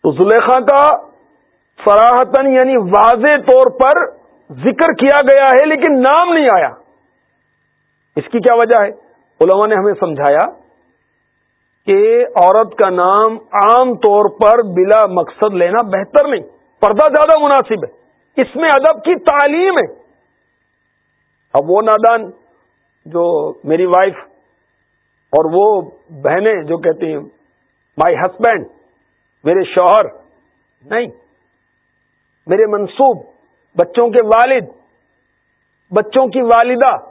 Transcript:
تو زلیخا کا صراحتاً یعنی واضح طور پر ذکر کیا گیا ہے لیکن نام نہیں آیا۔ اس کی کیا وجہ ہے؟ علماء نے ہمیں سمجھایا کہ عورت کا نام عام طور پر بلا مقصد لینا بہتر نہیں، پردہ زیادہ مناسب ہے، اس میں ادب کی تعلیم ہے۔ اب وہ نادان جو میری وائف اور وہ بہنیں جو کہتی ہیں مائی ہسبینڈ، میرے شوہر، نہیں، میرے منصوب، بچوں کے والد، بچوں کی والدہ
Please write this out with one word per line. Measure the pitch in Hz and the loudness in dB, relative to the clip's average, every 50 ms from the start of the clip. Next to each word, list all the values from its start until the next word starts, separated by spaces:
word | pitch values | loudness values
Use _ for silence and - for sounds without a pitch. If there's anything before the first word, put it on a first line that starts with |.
| - | -2
تو | 160 | -4
زلیخا | 139 135 185 202 220 226 220 220 254 262 | 0 0 2 2 2 0 2 0 0 0
کا | 240 269 277 277 285 302 - - - - _ _ _ _ _ _ _ _ _ _ _ _ _ - - | 0 0 2 2 2 2 0 -2 -6 -18 _ _ _ _ _ _ _ _ _ _ _ _ _ -4 0
صراحتاً | 214 202 214 226 240 247 247 254 180 - 269 269 277 262 | 2 2 4 4 4 4 2 0 0 0 0 0 2 2
یعنی | 254 254 262 269 | 2 2 2 0
واضح | 240 202 175 196 202 214 233 247 226 226 302 294 277 - - | -2 -2 0 0 2 4 2 2 2 2 0 0 0 2 2
طور | 254 262 262 254 262 - | 4 4 4 2 2 0
پر | 254 262 302 349 - - - _ _ _ _ _ _ _ | 0 2 2 0 -2 -6 -10 _ _ _ _ _ _ _
ذکر | 143 127 143 254 - - 330 330 247 | -18 -4 -4 -4 -2 0 -2 -2 0
کیا | - 240 277 285 294 | 0 0 2 2 2
گیا | 277 254 269 277 269 269 | 2 4 4 4 4 4
ہے | 254 262 294 | 4 2 2
لیکن | 311 311 285 285 320 285 262 | 2 0 -2 0 0 0 2
نام | 254 262 294 330 349 349 339 | 2 2 2 2 0 0 0
نہیں | 320 294 247 202 | 0 2 2 0
آیا۔ | 180 151 127 120 - _ _ _ _ _ _ _ _ _ _ _ _ _ _ _ _ _ _ _ _ _ _ _ _ _ _ _ | 0 -2 -4 -8 -14 _ _ _ _ _ _ _ _ _ _ _ _ _ _ _ _ _ _ _ _ _ _ _ _ _ _ _
اس | 151 143 - | -12 -10 -6
کی | - 233 | -8 -2
کیا | 175 247 240 | 0 2 2
وجہ | 233 233 226 233 220 202 | 2 2 2 2 0 0
ہے؟ | 202 208 - _ _ _ _ _ _ _ _ | -2 -6 -14 _ _ _ _ _ _ _ _
علماء | 156 175 190 196 208 | 0 2 2 0 2
نے | 214 220 | 0 0
ہمیں | 196 190 208 196 202 | -2 -2 -2 -2 -4
سمجھایا | 196 170 156 139 143 143 143 156 196 - - _ _ _ _ _ _ _ _ _ _ _ _ _ _ _ _ _ _ _ _ _ _ _ _ _ _ | -6 -8 -6 -4 -2 0 0 0 -2 -4 -6 _ _ _ _ _ _ _ _ _ _ _ _ _ _ _ _ _ _ _ _ _ _ _ _ _ _
کہ | - 196 196 208 220 233 240 247 | -2 0 2 2 2 2 0 -2
عورت | - - 202 175 185 196 220 226 190 - | -2 0 2 2 4 4 2 0 -2 -2
کا | - 196 190 | -2 -2 0
نام | 180 180 175 185 190 208 214 220 226 | 0 0 0 2 2 2 0 0 -2
عام | 214 - _ - 202 202 214 226 247 254 254 233 | -6 -14 _ -2 0 2 2 4 2 2 0 -2
طور | 170 - 214 202 208 208 196 | -2 0 2 2 2 0 0
پر | - - 220 208 226 240 233 | -2 0 2 2 2 2 0
بلا | 202 175 180 185 196 214 220 214 | -2 -2 -2 0 2 2 2 2
مقصد | 196 180 180 160 - - - 208 214 202 | 0 -2 -6 -6 -6 -6 -4 -4 -4 0
لینا | 180 175 175 190 233 233 | -2 -2 0 0 -2 -4
بہتر | 202 185 190 196 - - 294 285 | -4 -6 -8 -8 0 0 0 0
نہیں، | 294 262 185 139 - _ _ _ _ _ _ | 0 -4 -8 -8 -14 _ _ _ _ _ _
پردہ | 208 208 214 202 302 302 269 | -2 0 2 2 0 2 2
زیادہ | 302 302 302 320 302 294 | 2 2 2 2 2 2
مناسب | 285 277 269 269 - 220 190 135 | 0 0 0 0 -2 -6 -8 -8
ہے، | - _ _ _ _ _ _ _ _ _ - | -14 _ _ _ _ _ _ _ _ _ -4
اس | 247 - - | -4 -4 -4
میں | 254 330 320 285 | -4 -2 0 0
ادب | 269 262 320 311 320 - | 2 2 0 -2 0 -2
کی | 311 359 | -4 -4
تعلیم | 294 180 - 285 285 285 285 294 330 359 392 370 294 | 0 0 -2 0 2 0 0 0 -2 -2 -2 -2 -2
ہے۔ | 214 - - _ _ _ _ _ _ _ _ _ _ _ _ _ _ _ _ _ _ _ _ _ _ _ _ _ _ _ _ _ _ _ - | -4 -4 -10 _ _ _ _ _ _ _ _ _ _ _ _ _ _ _ _ _ _ _ _ _ _ _ _ _ _ _ _ _ _ _ -4
اب | 135 143 160 | -4 -2 0
وہ | 185 208 | -2 0
نادان | 220 220 214 214 226 226 233 226 214 180 - _ _ _ _ _ _ _ _ _ _ _ _ _ _ | 2 0 0 2 2 0 0 0 -4 -10 -20 _ _ _ _ _ _ _ _ _ _ _ _ _ _
جو | 156 160 170 170 170 175 151 151 156 - - - | -8 -6 -4 -2 -2 -2 -4 -6 -8 -10 -12 -6
میری | 139 156 170 185 | -6 -4 -2 -2
وائف | 180 175 180 190 196 156 - - _ _ _ _ _ _ _ _ _ _ _ _ _ _ _ _ _ _ _ _ _ - | 0 0 0 0 -2 -4 -12 -20 _ _ _ _ _ _ _ _ _ _ _ _ _ _ _ _ _ _ _ _ _ -2
اور | 151 156 160 160 | -2 -2 0 -2
وہ | 185 202 214 214 190 165 - _ _ _ _ | 0 0 0 0 -2 -6 -10 _ _ _ _
بہنیں | 165 139 139 139 156 185 208 220 214 185 156 | -20 -6 -4 -4 -4 -2 -2 -2 -4 -4 -6
جو | 147 165 | -8 -8
کہتی | 165 - 175 160 165 175 | -4 -4 -4 -4 -4 -8
ہیں | 160 156 143 - - _ _ _ _ _ _ _ _ _ _ _ _ _ | -8 -8 -12 -14 -16 _ _ _ _ _ _ _ _ _ _ _ _ _
مائی | 143 156 175 165 | -2 -2 -2 0
ہسبینڈ، | - 175 185 180 - 226 233 220 180 - - _ _ _ _ _ _ _ _ _ _ _ _ _ _ - | -2 -4 -6 -4 -2 -2 -2 -2 -2 -8 -14 _ _ _ _ _ _ _ _ _ _ _ _ _ _ -4
میرے | 147 175 190 - | -2 -2 -2 -4
شوہر، | - - 180 180 175 196 220 190 - - - _ _ _ _ _ _ _ _ _ _ _ _ 127 | -2 -2 0 2 4 2 2 0 -2 -8 -20 _ _ _ _ _ _ _ _ _ _ _ _ _
نہیں، | 139 214 233 247 - - _ _ _ _ _ _ _ _ _ _ _ _ _ _ _ _ _ _ _ _ _ _ _ _ _ _ | -8 -8 -8 -8 -8 -14 _ _ _ _ _ _ _ _ _ _ _ _ _ _ _ _ _ _ _ _ _ _ _ _ _ _
میرے | 160 180 208 220 | -4 -2 -2 0
منصوب، | 214 208 202 202 - - - 269 269 226 143 - _ _ _ _ _ _ _ _ _ _ | -2 -2 -6 -6 -8 -2 0 0 0 0 -2 -12 _ _ _ _ _ _ _ _ _ _
بچوں | 170 175 170 - 233 240 | -4 -4 -2 0 -2 -2
کے | 233 202 247 220 | 0 0 0 0
والد، | 214 220 226 240 262 269 247 175 - - _ _ _ _ _ _ _ _ _ _ _ _ _ _ _ _ _ _ _ _ _ _ _ | 2 0 0 2 0 0 -4 -4 -10 -20 _ _ _ _ _ _ _ _ _ _ _ _ _ _ _ _ _ _ _ _ _ _ _
بچوں | 180 208 208 214 - 262 269 | -4 -4 -4 -2 -2 -2 -2
کی | 240 - 262 | 0 -2 -4
والدہ | 247 226 233 226 233 247 254 240 226 196 147 - - - | 0 2 2 2 2 0 0 0 0 0 -2 -4 -10 -20